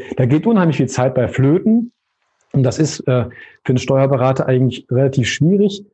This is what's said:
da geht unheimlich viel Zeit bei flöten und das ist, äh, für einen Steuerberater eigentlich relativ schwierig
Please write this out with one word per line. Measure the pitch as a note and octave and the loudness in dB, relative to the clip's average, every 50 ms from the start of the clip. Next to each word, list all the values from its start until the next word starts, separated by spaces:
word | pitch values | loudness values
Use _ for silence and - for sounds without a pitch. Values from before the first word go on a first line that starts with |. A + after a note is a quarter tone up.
| - - - - | -6 -10 -4 -2
da | C3+ | 0
geht | A#2 C3 D#3 - A#3 | 0 0 0 0 2
unheimlich | A#3 G3+ F3+ E3 C#3+ - | 2 2 2 2 2 0
viel | C#3 B2 | -2 -2
Zeit | - - B2+ C3+ C3 | 0 -2 -2 0 0
bei | - A#2+ - | 0 -2 -2
flöten | - - B2+ C3+ D3+ F#3+ - G#3+ A3 A#3 A#3 A#3+ _ _ _ _ _ _ _ _ _ _ _ _ - | 0 0 2 2 2 2 2 2 0 0 0 -4 _ _ _ _ _ _ _ _ _ _ _ _ -2
und | C#3 C3 | 0 0
das | A#2+ A2+ - | 0 0 0
ist, | D#3 D3 - - | -2 -2 -2 -4
äh, | - - B2+ B2 A2+ G2 - - - - - _ - | -2 0 0 0 0 -2 -8 -16 -20 -20 -20 _ -4
für | - | -2
einen | C3 B2+ | -2 -2
Steuerberater | - - C#3 C3+ C3+ C3+ C#3 B2+ B2 C3 C3 - - - | 0 0 2 2 2 2 2 2 2 0 0 0 0 0
eigentlich | C3 B2+ B2+ B2+ A#2 - - - | 0 2 2 0 -2 -4 -8 -4
relativ | B2+ A#2+ C3+ C#3 C3+ - A#2+ G#2+ | 0 0 0 2 2 0 -2 -2
schwierig | - - D3 D#3+ G3 G3+ G3+ G#3 G3 - - _ | 0 0 0 2 2 2 2 0 -2 -4 -14 _